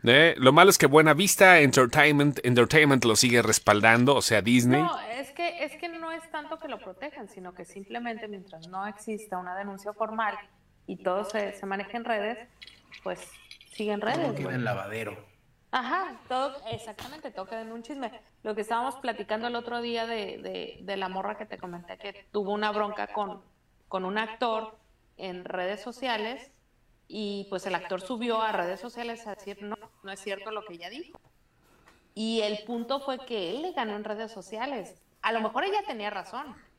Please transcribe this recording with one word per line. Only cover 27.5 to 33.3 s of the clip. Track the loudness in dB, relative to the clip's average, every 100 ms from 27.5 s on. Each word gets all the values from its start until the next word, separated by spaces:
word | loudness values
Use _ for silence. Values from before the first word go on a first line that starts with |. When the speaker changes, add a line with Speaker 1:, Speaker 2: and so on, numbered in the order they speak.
| -8
Speaker 2:
el | -6
actor | -6 -6 -8
subió | -6 -6 -2 -2
a | 0
redes | -2 -4 -6
sociales | -10 -10 -10 -10
a | -14
decir, | -14 -14 -14
"No, | -12 -12 -16 _
no | -16
es | -12
cierto | -10 -8 -8
lo | -10
que | -12
ella | -16 -14
dijo". | -14 -18 -20 _ _ _ _ _ _ _ _ _
Y | -8 -4 -2
el | -2 -6 -8
punto | -8 -4 -6
fue | -4 -8
que | -6